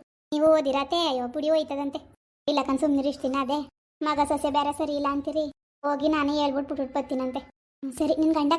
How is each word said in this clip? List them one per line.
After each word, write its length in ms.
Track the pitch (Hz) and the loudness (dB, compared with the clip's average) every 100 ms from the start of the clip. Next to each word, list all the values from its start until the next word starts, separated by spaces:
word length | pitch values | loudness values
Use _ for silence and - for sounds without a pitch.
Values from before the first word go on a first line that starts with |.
| - _ _ | -14 _ _
ನೀವು 140 | 302 311 | 4 6
ಓದಿರತ್ತೆ? 640 | 311 277 277 277 339 330 | 6 4 0 0 0 0
ಅಯ್ಯೋ, 200 | 254 247 | 0 -2
ಪುಡಿ 220 | 302 294 | -2 2
ಹೋಯ್ತದಂತೆ. 480 | 320 311 277 277 311 - _ _ _ - | 2 0 -4 -6 -8 -14 _ _ _ -2
ಇಲ್ಲ 100 | 285 277 | 0 0
ಕಣ್, 120 | 269 | 2
ಸುಮ್ನಿರು, 300 | 311 277 277 | 2 2 0
ಇಷ್ಟ್ 140 | 269 | -2
ದಿನ 140 | 262 269 | -2 -2
ಅದೇ 280 | 262 294 285 _ _ - | -2 -4 -6 _ _ -6
ಮಗ 180 | 302 294 285 | -2 0 0
ಸೊಸೆ 220 | 285 294 | 0 0
ಬೇರೆ 220 | 285 285 | 0 0
ಸರಿ 240 | 294 302 285 | -2 -4 -2
ಇಲ್ಲ 100 | 285 | -2
ಅಂತೀರಿ. 360 | 285 294 302 302 - _ _ | -2 -2 -2 -4 -8 _ _
ಹೋಗಿ 240 | 285 285 311 | -4 0 2
ನಾನೇ 240 | 311 285 | 2 0
ಹೇಳ್ಬಿಟ್ಟು 420 | 294 285 269 277 | 0 0 -2 -4
ಬಿಟ್ಬಿಟ್ಟು 260 | 285 254 285 | -6 -4 -4
ಬತ್ತೀನಂತೆ. 380 | 269 262 262 262 | -4 -4 -4 -6
ಹ್ಮ್, 540 | - _ _ _ 269 | -12 _ _ _ -8
ಸರಿ. 240 | 247 302 311 | -2 0 2
ನಿನ್ 180 | 320 | 2
ಗಂಡ 180 | 311 285 | 2 2